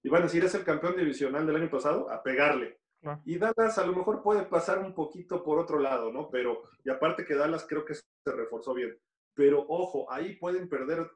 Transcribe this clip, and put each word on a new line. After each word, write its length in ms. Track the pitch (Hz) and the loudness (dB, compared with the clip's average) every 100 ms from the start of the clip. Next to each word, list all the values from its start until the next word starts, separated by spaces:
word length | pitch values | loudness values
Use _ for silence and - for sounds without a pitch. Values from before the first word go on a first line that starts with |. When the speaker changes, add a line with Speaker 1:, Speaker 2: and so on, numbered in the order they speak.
| 131 | 4
Speaker 1:
Y 40 | |
van 140 | 170 | 4
a 20 | 165 | 4
decir, 180 | 165 | 4
"Es 100 | 180 | 2
el 120 | 202 175 | 2 -2
campeón 320 | 151 170 185 | 0 0 0
divisional 500 | 156 131 135 143 156 | 0 0 -2 0 0
del 80 | 156 | 0
año 140 | 165 | 0
pasado, 420 | - 147 160 - | 0 0 0 -2
a 100 | 113 | -6
pegarle". 560 | 131 131 147 131 117 - _ _ | 0 4 4 2 -4 -12 _ _
Speaker 2:
Claro. 220 | 151 147 | -10 -10
Speaker 1:
Y 140 | 156 175 | -6 0
Dallas 400 | 220 226 226 208 | 0 2 2 2
a 80 | 175 | 0
lo 100 | 180 | 0
mejor 260 | 214 - | 0 0
puede 220 | 208 208 | 2 2
pasar 360 | - 170 180 190 | 2 0 2 -2
un 140 | 190 | -2
poquito 480 | 170 151 180 170 180 | -6 -6 -8 -6 -4
por 160 | 156 151 | 0 0
otro 220 | 160 151 | 0 0
lado, 320 | 135 127 113 | 0 0 -2
¿no? 180 | 127 151 | -6 -4
Pero, 340 | 127 120 110 - _ | -2 -2 -4 -8 _
y 60 | 135 | -6
aparte 340 | 131 156 170 | 0 0 0
que 120 | 135 143 | -2 0
Dallas 300 | 151 165 - | 2 0 -4
creo 200 | 151 151 | -6 -6
que 80 | |
se 100 | 151 _ _ 139 | -10 _ _ -6
reforzó 480 | 120 113 151 135 | -4 -6 -6 -6
bien. 260 | 123 117 - _ _ _ | -4 -4 -8 _ _ _
Pero, 320 | - 143 143 143 | 6 6 6 2
ojo, 460 | 170 180 139 - | -2 -2 -4 -4
ahí 240 | 131 180 185 | -6 -6 -6
pueden 320 | 175 185 175 | -4 -4 -2
perder 420 | 139 131 165 165 | -4 -2 -4 -4